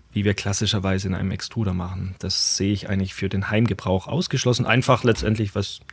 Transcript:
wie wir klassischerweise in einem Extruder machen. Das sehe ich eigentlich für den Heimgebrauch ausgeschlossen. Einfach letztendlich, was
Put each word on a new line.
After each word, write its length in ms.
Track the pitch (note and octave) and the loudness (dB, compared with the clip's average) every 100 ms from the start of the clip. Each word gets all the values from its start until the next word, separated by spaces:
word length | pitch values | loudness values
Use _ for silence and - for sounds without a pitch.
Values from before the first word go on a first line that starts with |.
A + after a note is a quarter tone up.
| - | -6
wie 140 | G#2 G2+ | -2 0
wir 80 | |
klassischerweise 760 | G2+ G2+ G2 G#2 G#2+ F#2+ F#2+ F#2+ | 0 0 -2 0 0 0 0 0
in 80 | F#2+ | -2
einem 160 | G2 | -2
Extruder 420 | F#2 - - G#2 | -4 -6 -4 -2
machen. 420 | F2+ F2 F#2 F#2 F#2 | -2 -4 -6 -8 -6
Das 380 | F#2 - - - | -4 -2 0 0
sehe 160 | G2 | 0
ich 160 | G2+ - | 0 0
eigentlich 240 | G2 F#2+ | -2 -2
für 160 | - G2 | -2 -2
den 200 | G2 G2+ | -2 0
Heimgebrauch 580 | G#2+ A#2 G2+ - F#2+ - | 2 2 2 0 0 0
ausgeschlossen. 580 | C#3 F#3 C3+ B2+ A#2+ B2 | -4 -2 0 2 2 4
Einfach 400 | A#2 - B2+ B2 | 2 4 4 4
letztendlich, 500 | G#2+ G#2+ G#2+ G#2 - | 2 2 0 0 -2
was 240 | G2 - - | -4 -6 -12